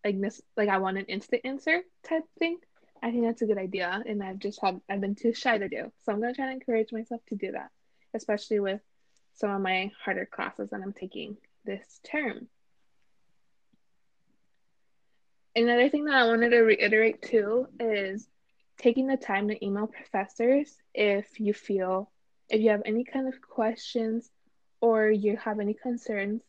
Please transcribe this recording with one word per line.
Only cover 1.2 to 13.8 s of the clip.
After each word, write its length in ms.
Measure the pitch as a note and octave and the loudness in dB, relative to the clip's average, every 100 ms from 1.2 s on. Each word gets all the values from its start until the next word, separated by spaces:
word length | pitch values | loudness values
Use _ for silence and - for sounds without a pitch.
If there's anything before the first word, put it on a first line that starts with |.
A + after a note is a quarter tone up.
| - A#3+ | -2 -4
answer 380 | B3+ C4+ - E4 F4+ _ | -2 -6 0 0 -2 _
type 220 | - D#4+ D#4+ - | -4 -4 -4 -4
thing. 200 | E4 E4+ _ _ _ _ | -4 -4 _ _ _ _
I 80 | A#3 | -4
think 120 | A#3+ | 0
that's 180 | A#3 A#3 | 0 0
a 40 | G#3+ | 0
good 120 | G3+ | 0
idea, 440 | F#3+ G3 F3 F#3+ A3 | -2 -4 -4 -4 -4
and 160 | G#3 | -6
I've 160 | F#3+ F#3+ | -6 -6
just 220 | G3 G#3 | -8 -2
had, 200 | F#3+ F#3 - | -2 -2 -6
I've 120 | G3 | -4
been 140 | G3 | -2
too 180 | G3+ A#3 | -2 -2
shy 240 | A3+ C4 A3 | 0 0 0
to 100 | G3 | -2
do. 240 | - - _ | -6 -8 _
So 140 | - | -4
I'm 80 | G#3 | -2
gonna 140 | A#3 | -4
try 120 | C4 C4 | -4 -6
to 60 | |
encourage 400 | C4 - A3+ A3 | -6 -2 -2 -2
myself 320 | A3+ A3+ A#3 _ | -6 -8 -10 _
to 100 | G3+ | -8
do 160 | F#3+ | -6
that, 180 | - - _ _ _ _ | -8 -12 _ _ _ _
especially 440 | A3+ - G#3 - G#3+ | -10 -4 -4 0 -2
with 220 | G3 G3+ _ _ _ _ _ | 0 -4 _ _ _ _ _
some 160 | _ G#3 | _ -4
of 100 | G3 | -2
my 300 | F#3+ F#3 G3 - | 0 0 -2 -8
harder 240 | - F#3+ G3 | -6 -4 -6
classes 440 | - - - G3+ | -6 -8 -6 -8
that 100 | G#3 | -8
I'm 100 | F#3+ | -10
taking 440 | G3+ F#3+ - G#3+ G#3 _ _ | -10 -12 -10 -12 -14 _ _
this 360 | G#3+ G3 - - | -12 -12 -12 -20
term. 460 | - D4+ C4+ - B3 _ _ _ _ _ _ _ _ _ _ _ _ _ | -8 -4 -4 -8 -16 _ _ _ _ _ _ _ _ _ _ _ _ _